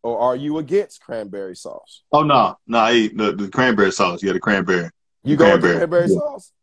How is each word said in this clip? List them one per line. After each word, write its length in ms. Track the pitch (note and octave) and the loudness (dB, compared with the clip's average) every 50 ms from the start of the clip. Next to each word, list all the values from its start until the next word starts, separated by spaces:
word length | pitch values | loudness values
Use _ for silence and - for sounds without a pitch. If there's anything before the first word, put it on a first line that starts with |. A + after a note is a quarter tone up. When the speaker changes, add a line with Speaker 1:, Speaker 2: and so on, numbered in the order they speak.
Speaker 1:
or 160 | - A#2 A#2 A2 | -6 -6 -4 -2
are 160 | A#2 B2+ - | 0 -2 -2
you 220 | B2+ C#3+ D3+ D3+ D#3+ | -2 -6 -6 -6 -6
against 420 | D#3 C3 E3+ G3+ G3+ - - - | -6 -2 -2 -2 -2 -4 -12 -20
cranberry 540 | _ - A#2+ A2+ G#2+ G2+ F#2+ G2+ G2 F#2+ F#2 | _ -12 -10 -10 -10 -10 -10 -12 -10 -12 -14
sauce? 460 | - - F2 - - _ _ - - _ _ | -16 -16 -16 -16 -16 _ _ -20 -20 _ _
Speaker 2:
Oh, 100 | - D3 D3+ | 2 2 4
no. 340 | D3 C#3+ B2 G#2+ F#2 - _ _ | 4 4 4 4 2 -2 _ _
No, 120 | - A2+ A#2 | -2 0 2
I 140 | A2 A2+ A#2+ | 2 4 4
eat 220 | A#2+ A2 G#2 - | 2 2 0 -2
the, 140 | G#2 G#2+ G#2 | -2 -2 -2
the 160 | G2 F#2+ G2+ F#2+ | -2 -4 -8 -6
cranberry 440 | - - B2+ B2+ A#2 G#2 G2+ F#2+ | -2 0 0 2 2 2 2 2
sauce. 300 | - - G2 F2+ F2 F2 G2 | 2 0 -2 -2 -2 -4 -4
Yeah, 80 | G2 | -4
the 80 | F#2 F#2 | -4 -2
cranberry. 500 | - A2 G#2 G2 F2+ F2 F#2 F2+ E2+ E2+ _ _ _ _ _ _ | -2 0 0 0 0 0 0 -2 -2 -6 _ _ _ _ _ _
Speaker 1:
You 140 | _ C3 D3+ | _ -2 2
Speaker 2:
The 80 | C#3+ E3 | 4 6
Speaker 1:
go 80 | G3+ | 6
with 100 | G3+ F#3 | 6 4
the 60 | - - | 2 0
Speaker 2:
cranberry. 80 | F3 E3+ | 0 0
Speaker 1:
cranberry 300 | E3+ D#3+ F3 F3 F3 G3 | -2 0 0 0 2 2
Speaker 2:
Yeah. 60 | F#3+ - | 0 -2
Speaker 1:
sauce? 340 | D4 D4 C#4 - - _ _ _ | -2 -6 -8 -12 -20 _ _ _